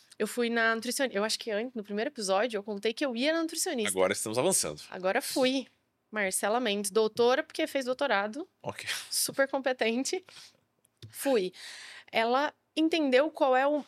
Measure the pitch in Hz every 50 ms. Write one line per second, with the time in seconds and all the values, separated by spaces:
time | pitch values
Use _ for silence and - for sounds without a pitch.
0 | _ _ - _ 214 208 - 247 240 233 233 233 226 226 226 226 220 240 240 -
1 | 277 240 226 196 208 220 - - - 233 214 202 233 254 - 226 196 - 202 208
2 | 226 294 294 - 208 185 190 190 226 254 226 196 202 226 208 202 208 220 233 -
3 | 302 269 233 226 262 302 320 330 330 320 330 320 - 381 311 240 214 202 - 95
4 | - 185 202 - - 110 110 123 139 185 190 - - 82 76 76 - - - 185
5 | 180 185 196 254 285 - - 311 254 254 262 269 240 - _ _ _ _ _ _
6 | _ _ - 214 202 190 190 - - 202 220 247 254 220 202 202 202 202 185 220
7 | 220 214 214 - 233 240 254 277 311 - - - 320 302 - 277 254 240 254 -
8 | 285 269 220 196 202 214 214 277 359 - _ _ - - - - - - - -
9 | - - - - - - - - 269 269 - 269 262 269 254 - 233 220 226 247
10 | 269 - - 370 - - - - - - _ _ _ _ _ _ _ _ _ _
11 | - 107 - - - 277 262 214 185 180 - - - - - - - - - -
12 | - - - 220 226 233 247 262 294 294 - _ _ _ _ 302 320 320 349 330
13 | 302 269 247 247 294 320 311 - 302 262 254 254 269 285 302 294 247